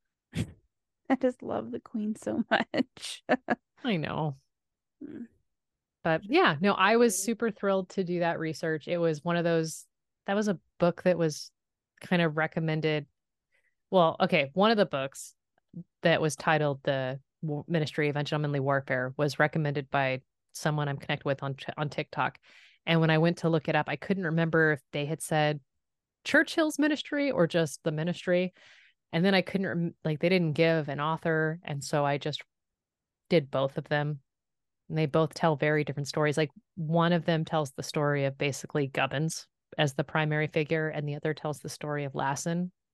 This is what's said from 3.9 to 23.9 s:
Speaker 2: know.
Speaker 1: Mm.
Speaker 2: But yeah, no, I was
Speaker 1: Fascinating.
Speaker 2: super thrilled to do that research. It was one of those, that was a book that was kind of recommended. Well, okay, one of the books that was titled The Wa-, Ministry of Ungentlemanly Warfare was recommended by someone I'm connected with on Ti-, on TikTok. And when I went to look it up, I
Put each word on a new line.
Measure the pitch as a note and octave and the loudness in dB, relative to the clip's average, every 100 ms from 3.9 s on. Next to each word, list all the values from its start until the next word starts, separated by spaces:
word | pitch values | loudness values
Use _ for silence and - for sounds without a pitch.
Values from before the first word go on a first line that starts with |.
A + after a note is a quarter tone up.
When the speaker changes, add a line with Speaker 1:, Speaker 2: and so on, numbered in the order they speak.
| E3+ | -2
Speaker 2:
know. | - - D3+ C3+ _ _ _ _ _ _ | -2 -2 -4 -6 _ _ _ _ _ _
Speaker 1:
Mm. | - - A#3 _ _ _ _ _ _ _ | -16 -14 -16 _ _ _ _ _ _ _
Speaker 2:
But | E3+ D#3+ | -2 -2
yeah, | G3+ E4 C4 D3 | 0 2 2 2
no, | G3+ | 0
I | - G3 A#3 | 4 4 4
was | A#3+ | 4
Speaker 1:
Fascinating. | - A#3 | 2 -4
Speaker 2:
super | A3 A3+ | -2 -4
thrilled | - G3 F#3+ F#3 | -2 0 0 -2
to | - | -4
do | F3 F3 | -2 0
that | E3+ D#3+ | 0 -2
research. | D#3+ - D#3+ D#3 - | -4 -4 -4 -4 -4
It | F3 | 0
was | E3 D3+ | 0 0
one | E3+ E3+ | 0 0
of | |
those, | E3+ E3 D#3+ - - _ _ _ - | 2 0 -2 -8 -16 _ _ _ -4
that | G3+ | 0
was | G#3+ | 0
a | E3+ _ - | -4 _ 0
book | F3 - | 0 2
that | F3+ E3+ | 0 2
was | D#3+ D3+ - _ _ _ _ _ | 0 -2 -12 _ _ _ _ _
kind | - F3 | 0 2
of | E3 D#3 | 2 2
recommended. | D#3 E3 D#3+ D#3 D#3 D3+ C#3+ _ _ _ _ _ _ _ _ | -2 -2 -2 0 0 0 -4 _ _ _ _ _ _ _ _
Well, | F#3+ D#3+ - | 4 4 4
okay, | F3+ E3+ C#3 | 2 2 2
one | F3+ G#3+ | 2 4
of | G#3+ | 4
the | F#3 | 2
books | C#3 C3+ - - _ _ _ _ E3+ - _ | 0 -4 -8 -18 _ _ _ _ -18 -18 _
that | E3+ D#3 | 2 4
was | D#3 - | 2 0
titled | E3+ D#3 D3 C#3 | 2 2 2 0
The | D3 C3+ B2+ C#3 - _ | -2 -2 -4 -6 -12 _
Wa-, | D#3 D3 D3 | -6 -6 -2
Ministry | E3 D3 - D3 | -2 -2 -2 -2
of | |
Ungentlemanly | C#3+ C#3+ D3+ D3 C#3+ | -2 -2 -2 -2 0
Warfare | C3+ C#3 C3+ B2+ B2+ C3 | 0 0 0 -4 -4 -2
was | D3 - | -2 2
recommended | D3+ E3 D3 D3 C#3 | 2 2 -2 -4 -2
by | C#3+ C3 C3 - _ _ | 0 0 -2 -8 _ _
someone | - D#3 D3+ C#3+ | -6 -2 -2 -2
I'm | C#3 | -4
connected | - D3 C#3+ | -6 -4 -2
with | C#3 | -2
on | C#3 | -4
Ti-, | C3+ - - | -8 -10 -6
on | D3+ | -6
TikTok. | - C#3+ D3 - - _ - - _ - | -6 -6 -4 -4 -6 _ -20 -20 _ 0
And | E3 | 2
when | D#3+ | 4
I | D#3+ | 4
went | E3+ E3+ | 2 2
to | E3 | 0
look | E3 - | 0 0
it | |
up, | D3+ | 0
I | D3 | 0